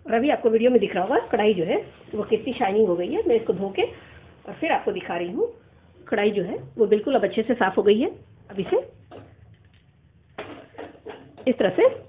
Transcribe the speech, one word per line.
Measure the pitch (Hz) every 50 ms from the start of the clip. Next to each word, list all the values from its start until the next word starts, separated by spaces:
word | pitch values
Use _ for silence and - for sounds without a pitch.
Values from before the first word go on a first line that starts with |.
| -
और | 311 220
अभी | 233 247 294
आपको | 269 - - 226
वीडियो | 220 226 226 247
में | 254 226
दिख | 196 190 -
रहा | 190 180
होगा, | 202 269 392 480 -
कढ़ाई | - 220 208 214 214
जो | 180 160
है | 175 262 403 - - - - - - -
वो | 214 202
कितनी | - 226 - - 269 233
shining | - 233 190 196 214 220 190
हो | 175
गई | 170 175 208 285
है। | 403 453 359
मैं | 240
इसको | 226 - - 202
धो | - 196 196
के | 196 - 415
और | - - - - - - - - - - - _ - 190
फिर | - - 294 269
आपको | - - - 190
दिखा | 185 - - 180
रही | 175 175 175
हूँ। | 196 285 453 480 - - _ - _ _ _ _ _ - -
कढ़ाई | - - 202 208 214
जो | 202 202 175
है | 180 254 480 - - -
वो | - 226
बिल्कुल | 196 214 214 214 - 269
अब | 233 196
अच्छे | 190 - 220 220
से | 220 247
साफ़ | 233 226 190 254
हो | - 196
गई | 202 208 214
है। | 277 415 - - - _ - - - -
अब | 202 190
इसे | 185 - 359 466 554 - - - - _ - - - - - _ - - - _ _ _ _ _ _ _ _ _ _ _ _ _ _ _ _ - - - - - - - _ - - - - - _ - - - - - - - -
इस | 262 247
तरह | - 226 185
से | 180 - 427 523 - - -